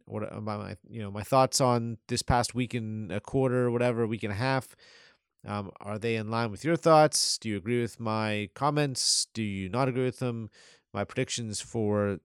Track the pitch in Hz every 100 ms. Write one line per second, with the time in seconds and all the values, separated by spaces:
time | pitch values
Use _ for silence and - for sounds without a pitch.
0 | - 107 107 107 107 104 95 101 - 113
1 | 101 101 104 135 131 - 131 120 117 113
2 | - 123 - 123 120 120 120 123 110 110
3 | 101 98 - 135 131 123 123 120 123 117
4 | 113 113 107 101 131 135 - - - -
5 | - _ _ _ - 104 98 - 101 107
6 | 117 113 107 113 117 98 151 170 165 156
7 | 151 - - - 113 101 95 120 117 -
8 | 113 110 107 104 104 - 139 147 143 123
9 | - - - 113 107 95 95 113 131 123
10 | 127 - 127 117 107 - - - _ 98
11 | 98 - 131 - 113 101 - 117 104 104
12 | 101 98